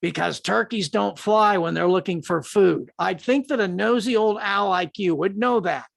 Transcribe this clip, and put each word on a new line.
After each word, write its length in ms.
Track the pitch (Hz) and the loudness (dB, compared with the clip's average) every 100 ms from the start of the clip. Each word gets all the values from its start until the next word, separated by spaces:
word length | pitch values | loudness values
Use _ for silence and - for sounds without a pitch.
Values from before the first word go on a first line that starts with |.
Because 380 | 170 160 170 160 | -4 -2 -4 -4
turkeys 500 | - 208 226 233 175 | -2 -2 0 -2 -2
don't 280 | 208 202 175 | -2 -2 -4
fly 400 | - 214 214 202 | 0 4 4 4
when 160 | 165 | 0
they're 140 | 165 175 | 0 2
looking 340 | 185 180 175 | 2 0 -6
for 220 | 151 170 | -2 -4
food. 480 | 143 - 190 156 - _ | -2 2 4 4 -4 _
I'd 220 | 175 185 | -4 -4
think 260 | - 262 277 | 0 0 0
that 120 | 277 | -2
a 80 | 202 | -2
nosy 480 | 180 214 240 220 233 | -2 0 0 2 0
old 220 | 214 208 | 2 0
owl 300 | 208 202 202 | -2 -2 0
like 300 | 180 180 - | 0 -2 -4
you 160 | 196 160 | -2 0
would 220 | 175 196 | 0 0
know 220 | 240 240 | 0 0
that. 240 | 180 147 131 | 0 -4 -6